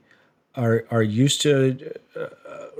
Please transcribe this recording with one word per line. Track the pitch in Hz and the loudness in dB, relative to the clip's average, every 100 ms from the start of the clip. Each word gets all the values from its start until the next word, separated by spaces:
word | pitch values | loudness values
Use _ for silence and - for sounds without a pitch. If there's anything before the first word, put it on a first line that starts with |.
| _ _ _ _ _ - | _ _ _ _ _ -2
are, | 117 113 - | 0 0 0
are | 117 | 0
used | 110 107 139 - | 2 4 2 2
to, | 151 139 131 131 - - _ - | 2 4 2 0 -10 -16 _ -12
uh, | - - - - - | -12 -12 -20 -18 -16